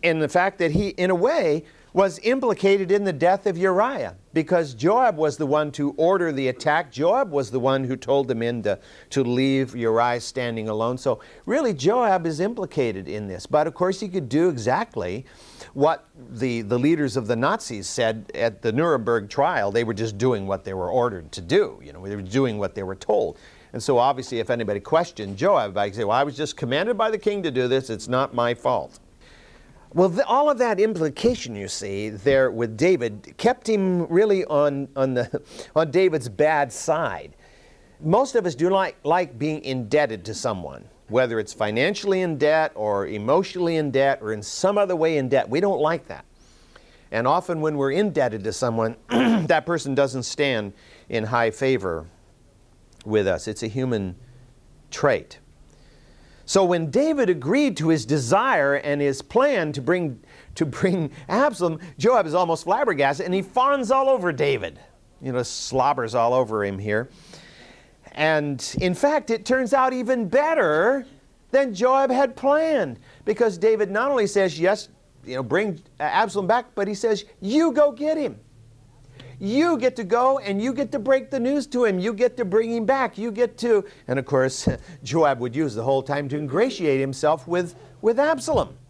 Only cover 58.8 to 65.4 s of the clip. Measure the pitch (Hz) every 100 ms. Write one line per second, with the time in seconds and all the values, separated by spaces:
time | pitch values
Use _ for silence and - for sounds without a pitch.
58.8 | - 143 143 139 - 226 277 247 156 143
59.8 | 131 180 165 117 - - - - 160 120
60.8 | 190 185 151 - - 190 285 214 175 160
61.8 | 180 139 180 254 170 160 175 165 165 208
62.8 | 277 151 139 143 175 190 190 - 262 285
63.8 | 226 269 269 262 180 143 143 131 85 71
64.8 | - _ _ _ 131 123